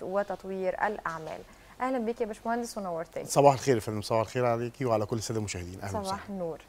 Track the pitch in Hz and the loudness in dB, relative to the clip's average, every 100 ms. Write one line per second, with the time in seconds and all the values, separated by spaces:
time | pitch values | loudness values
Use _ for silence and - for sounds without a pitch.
0 | 135 196 202 185 190 190 185 - 208 214 | -2 -2 -2 -4 -6 -4 -2 0 -2 -2
1 | - 165 156 - - - - - 254 262 | -6 -6 -8 -12 -14 -20 -20 -6 -2 -2
2 | 220 233 220 214 226 233 240 220 190 165 | -2 -2 -4 -4 -4 -2 -4 -6 -6 -6
3 | 165 - 143 156 143 131 - 117 107 107 | -6 -8 2 8 8 8 6 4 2 -4
4 | - 113 110 127 123 117 120 - 127 110 | 0 2 2 2 2 2 -2 -4 0 2
5 | 107 113 - 110 104 92 87 92 - 214 | 2 -2 -2 -4 -4 -6 -8 -8 -6 -4
6 | 190 196 - 196 170 151 | -4 -6 -6 -6 -6 -8